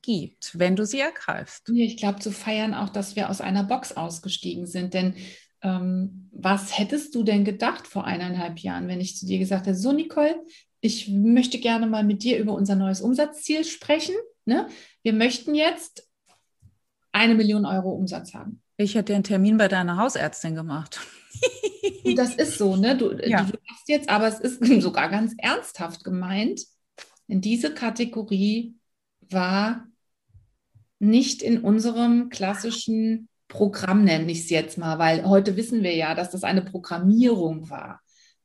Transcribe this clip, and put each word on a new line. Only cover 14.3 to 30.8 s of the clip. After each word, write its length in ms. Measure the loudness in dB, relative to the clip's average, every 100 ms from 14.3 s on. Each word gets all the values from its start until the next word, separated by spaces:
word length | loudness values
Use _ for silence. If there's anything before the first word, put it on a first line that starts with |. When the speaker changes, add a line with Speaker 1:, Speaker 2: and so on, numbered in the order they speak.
| _ 0
Speaker 2:
ne? 220 | 0 0 -10 -20 _
Wir 120 | 0
möchten 420 | 2 2 0 -2 2
jetzt 520 | 2 0 -10 -20 -20 _ _ _ _ _ _ _ _ _ _
eine 220 | 2 4 6
Million 300 | 4 2 0
Euro 260 | 0 -2
Umsatz 420 | -2 -4 -6 -12
haben.“ 280 | -14 -14 -14 _ -2
Speaker 1:
Ich 200 | 0 0
hätte 200 | 0 0
einen 80 |
Termin 340 | 2 4 6 6
bei 120 | 4
deiner 280 | 2 0 0
Hausärztin 560 | 0 0 -4 -6 -8
gemacht. 460 | -6 -6 -8 -8 -14 -16
<laughs> 1000 | -20 _ -4 -2 -2 -8 -4 -6 -2
Speaker 2:
Und 140 | 0 2
das 180 | 0 0
ist 220 | -2 0
so, 180 | 0 2
ne? 220 | 2 2
Du, 120 | 0 -2 0
Speaker 1:
Ja. 180 | 2
Speaker 2:
du 100 | 0 -4 -14
lachst 180 | -14 -2
jetzt, 220 | -2 2
aber 180 | 2 2
es 120 | 0
ist 260 | -6 0 6
<laughs> 160 | 6
sogar 280 | 4 0 0
ganz 240 | 0 -2 -2
ernsthaft 640 | -2 -2 -6 -10 -12 -10
gemeint. 580 | -6 -6 -2 -2 -2 -4 -10 _ _ -20 -20 _ -4
Denn 120 | -2
diese 320 | 0 0 -2
Kategorie 1000 | -2 -4 -2 -4 -4 -2 0 2 0 -4 -12 _ _ _ _
war 680 | _ -2 2 2 0 -4 -10 _ _ _ _ -20 _ _ _ _